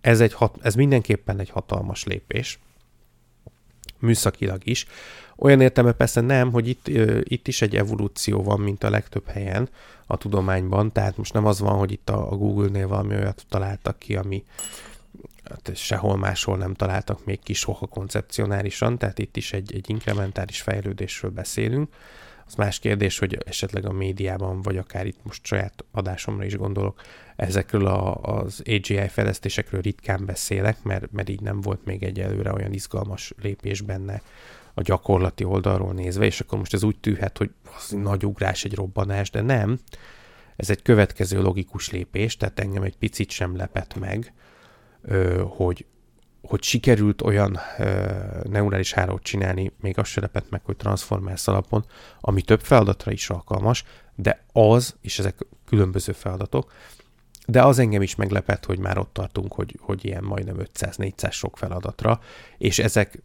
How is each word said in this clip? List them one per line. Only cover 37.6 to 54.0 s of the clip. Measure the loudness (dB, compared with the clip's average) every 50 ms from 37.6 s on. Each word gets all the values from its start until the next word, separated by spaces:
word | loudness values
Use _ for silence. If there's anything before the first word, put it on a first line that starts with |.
| _ -20 -18
az | -16 -12 -8
nagy | -6 -4 -2 -2 -2 0 -2
ugrás, | -4 -2 -2 -2 -2 -2 -2 -4
egy | -6 -4
robbanás, | -4 -6 -6 -2 -2 -2 -2 0 -2 -4 -2
de | -2 -2
nem. | 0 2 2 2 2 0 0 -2 -6 -12 -20 -20 -20 -20 -20 -20 -20 -20 -20 -20 -20 -20 -10
Ez | -8 -2 -2
egy | -2 0 6
következő | 6 8 8 8 6 4 -2 -2 0 2 2 2
logikus | 2 2 0 -4 -6 -6 -8 -8 -6
lépés, | -6 -6 -8 -6 -2 -2 -2 -2 -2
tehát | -2 -4 -4 -2 -2
engem | -4 -4 -4 -4 -4
egy | -4 -4
picit | _ -6 -6 -2 -4 -6 -6
sem | -4 -4 -4 -4 -4
lepett | -6 -8 -6 -6 -6 -6 -6 -8 -8
meg, | -6 -6 -6 -6 -6 -10 -14 _ _ -20 _ _ -20 -20 _ _ _ _ _ _ -8
ö, | -2 0 2 2 2 2 0 -2 -4
hogy, | -2 0 0 0 0 -2 -8 _ _ _ _ _ _ _ _ _ _ _ _
hogy | -4 -4 -2 0
sikerült | 0 0 2 6 6 6 6 6 2 2 2 2
olyan, | 2 4 4 4 2 0 -4 -8 -10 -6 -2
ö, | -2 0 0 0 -2 -2 -4 -6 -6 -8 -8 -8 -6
neurális | -2 0 2 2 2 2 0 -2 0 0
hálót | 0 0 0 -2 -4 -4
csinálni, | -4 -2 -2 0 0 0 0 -2 -4 -6 _
még | -6 -4 0 0
az | -2 0
se | -2 -4
lepett | -4 -2 -4 -4 -6 -4
meg, | -8 -8 -6
hogy | -6 -8
Transformers | -4 -2 -2 -2 -2 -2 -4 -4 -4 -2 -6 -6 -4 0
alapon, | 2 2 2 0 0 -2 -2 -2 -2 -12 -20 -20 -20 -20 -8
ami | -2 0 0 0 4
több | 4 4 4
feladatra | 6 6 8 8 8 6 2 0 -2 -6 -6
is | -6 -4 -6
alkalmas, | -6 -6 -4 -4 -4 0 2 2 2 2 -2 -12 -20 -20